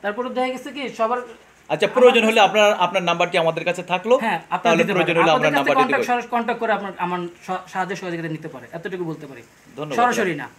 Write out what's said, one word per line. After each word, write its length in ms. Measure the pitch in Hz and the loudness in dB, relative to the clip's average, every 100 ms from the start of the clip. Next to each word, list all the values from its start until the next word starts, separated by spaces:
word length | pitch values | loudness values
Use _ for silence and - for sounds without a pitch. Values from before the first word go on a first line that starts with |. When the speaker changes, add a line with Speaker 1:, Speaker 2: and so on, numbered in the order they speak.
Speaker 1:
তারপরে 260 | 202 208 247 | -6 -6 -6
দেখা 180 | 226 254 | -2 -4
গেছে 220 | 254 294 | -4 -10
কি 100 | 269 254 214 | -10 -10 -4
সবার 220 | 226 247 240 226 - _ _ | -2 -2 -6 -18 -20 _ _
Speaker 2:
আচ্ছা, 180 | 156 202 | -2 0
প্রয়োজন 360 | 254 247 233 | 6 6 6
Speaker 1:
আমার 80 | 220 | 2
Speaker 2:
হলে 100 | 226 | 4
আপনার, 340 | 190 208 208 | 4 6 4
আপনার 280 | 208 175 190 | 4 0 0
নাম্বারটি 360 | 175 170 175 180 | 0 0 0 2
আমাদের 260 | 160 160 | 0 0
কাছে 180 | 160 175 | -4 -4
থাকলো, 320 | 175 175 196 262 | -2 -4 2 2
Speaker 1:
হ্যাঁ, 180 | 220 | 2
আপনারা 240 | 170 - 180 | -4 -4 -2
Speaker 2:
তাহলে 200 | 175 165 | 2 2
Speaker 1:
দিতে 100 | 170 | 2
Speaker 2:
প্রয়োজন 220 | 185 165 | 2 2
Speaker 1:
পারেন। 80 | 165 | 2
Speaker 2:
হলে 100 | 165 | 4
Speaker 1:
আপনাদের 160 | 151 151 | 4 4
Speaker 2:
আমরা 100 | 202 | 2
Speaker 1:
কাছ 80 | 277 | 2
থেকে 80 | |
Speaker 2:
নাম্বারটি 180 | 269 262 | 2 2
Speaker 1:
contact 140 | 269 226 | 2 0
Speaker 2:
দেব। 80 | |
Speaker 1:
সরাস-, 160 | 247 208 | -2 -2
contact 300 | 240 233 233 | -4 -2 -4
করে 120 | 226 | -2
আপনার, 200 | 202 196 180 | -2 -4 -6
আমার 220 | 180 180 170 - - | -4 -4 -6 -12 -8
সা-, 260 | 185 - | -8 -6
সাহায্য 240 | 196 180 190 | -6 -6 -6
সহযোগিতা 320 | 185 170 165 | -6 -6 -6
নিতে 200 | 156 160 | -8 -10
পারে, 180 | 135 127 | -14 -14
এতটুকু 320 | 170 185 180 | -12 -10 -8
বলতে 220 | 170 151 147 | -8 -8 -12
পারি। 160 | 123 - _ - - | -18 -20 _ -20 -12
Speaker 2:
ধন্যবাদ 200 | 151 147 | -4 2
Speaker 1:
সরাসরি 340 | 240 233 196 | 2 2 -2
Speaker 2:
ভাই। 40 | |
Speaker 1:
না। 140 | 147 123 | -4 -10